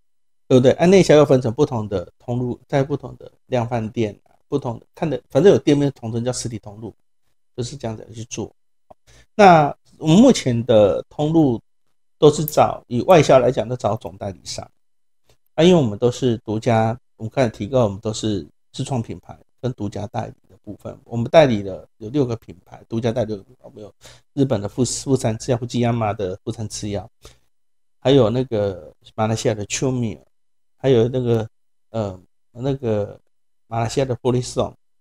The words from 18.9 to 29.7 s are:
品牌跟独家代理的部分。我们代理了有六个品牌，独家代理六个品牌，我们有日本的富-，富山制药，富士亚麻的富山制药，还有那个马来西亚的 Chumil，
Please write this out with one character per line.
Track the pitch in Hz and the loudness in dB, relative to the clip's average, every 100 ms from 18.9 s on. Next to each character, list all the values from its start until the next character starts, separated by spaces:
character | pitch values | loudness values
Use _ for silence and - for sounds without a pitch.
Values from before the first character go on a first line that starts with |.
| 131 | -6
品 | 110 85 | -6 -12
牌 | - - _ _ | -16 -20 _ _
跟 | 120 | -8
独 | 113 101 | -6 -8
家 | 101 101 | -8 -10
代 | 120 110 | -10 -10
理 | 120 _ | -14 _
的 | 95 | _
部 | - 95 | -18 -16
分。 | 107 98 | -16 -18
我 | - 117 | -10 -6
们 | 117 | 2
代 | 165 143 | 4 4
理 | 107 | 2
了 | 98 85 - _ | -4 -12 -14 _
有 | 107 | -8
六 | 147 | -4
个 | 123 117 | -2 -4
品 | - 85 | -12 -20
牌， | _ - - | _ -20 -10
独 | 113 | -4
家 | 117 | -2
代 | 113 | -2
理 | 107 | -4
六 | 104 | -6
个 | |
品 | 107 127 | -12 _
牌， | |
我 | - | -20
们 | 107 | -20
有 | 101 _ - - _ | -20 _ -20 -20 _
日 | - 135 | -4 -2
本 | 110 | -2
的 | 101 | -4
富-， | - 120 - | -4 -4 -4
富 | - 131 | -2 -2
山 | 117 110 | -2 -6
制 | - | -4
药， | 120 | -4
富 | 120 | -4
士 | 120 | -2
亚 | 120 | -2
麻 | 120 107 | 0 -4
的 | 101 92 95 | -4 -6 -8
富 | - | -10
山 | 110 107 | -10 -10
制 | - 110 | -10 -8
药， | 98 101 _ - _ _ _ _ _ _ _ | -8 -10 _ -20 _ _ _ _ _ _ _
还 | 131 | 2
有 | 139 107 | 4 4
那 | 123 | 0
个 | 127 110 101 90 76 _ _ - | -4 -2 -4 -6 -16 _ _ -4
马 | 110 | -2
来 | 110 | 0
西 | 127 | -2
亚 | 107 | -4
的 | |
Chumil， | 104 | -6